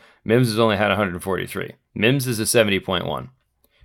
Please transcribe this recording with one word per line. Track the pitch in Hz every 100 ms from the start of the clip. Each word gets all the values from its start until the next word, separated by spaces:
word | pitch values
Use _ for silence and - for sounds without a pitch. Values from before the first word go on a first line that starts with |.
| _ _ -
Mims | 117 123
has | 107
only | 113 98
had | 104
a | 98
hundred | 101 87
forty-three. | 95 92 92 98 87 - _ -
Mims | 107 139 127
is | 107
a | 107
seventy | 120 107 95
point | - 90 87
one. | 71 64 _ _ _ _ _